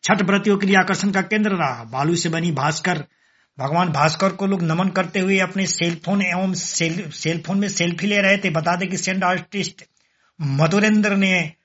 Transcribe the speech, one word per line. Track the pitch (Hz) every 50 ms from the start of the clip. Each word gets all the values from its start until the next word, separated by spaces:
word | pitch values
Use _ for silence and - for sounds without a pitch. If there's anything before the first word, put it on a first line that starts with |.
| -
छठ | - 247 202 208
व्रतियों | 185 196 202 202 214 202
के | 196 208
लिए | 190 196
आकर्षण | 190 180 185 190 - 190 202
का | 190 190 185
केंद्र | - 214 214 214 214
रहा। | 196 175 160 135 127 104 117
बालू | 113 117 131 143 156 175
से | 165 - 175
बनी | 160 165 165 175 160
भास्कर, | 135 131 151 156 - - 185 180 156 143 - _ _ _ _ _ _ _ _ _ -
भगवान | 127 139 151 170 180 180
भास्कर | 151 139 143 160 156 - 196 196
को | 190 - 196
लोग | 196 196 185 175
नमन | 160 160 170 190 190
करते | - 190 185 180 - 202
हुए | 185 190 196 190
अपने | 190 180 185 190 190
सेलफोन | 185 - - 170 170 170 165 - 175 196 202 190
एवं | 180 175 180 190 190 185
सेल-, | 180 - - - - 165 165 165 185 202 156
सेलफोन | 151 - - 156 165 170 156 - 190 196
में | 202 196
सेल्फी | 151 - 170 175 170 175 -
ले | 202 208 202
रहे | 196 190 196 196
थे। | 196 190
बता | 160 160 151 170 175
दें | 180 190 180
कि | 185
सैंड | 185 - - 190 190 185
आर्टिस्ट | 180 185 180 180 _ - 202 190 - - - - _ _ _ _ _ _ _ _ _ _ _
मधुरेंद्र | 160 139 135 139 156 160 180 202 208 214 214 214 208 214 202
ने | 196 196 190 185 180 165 156 - _ _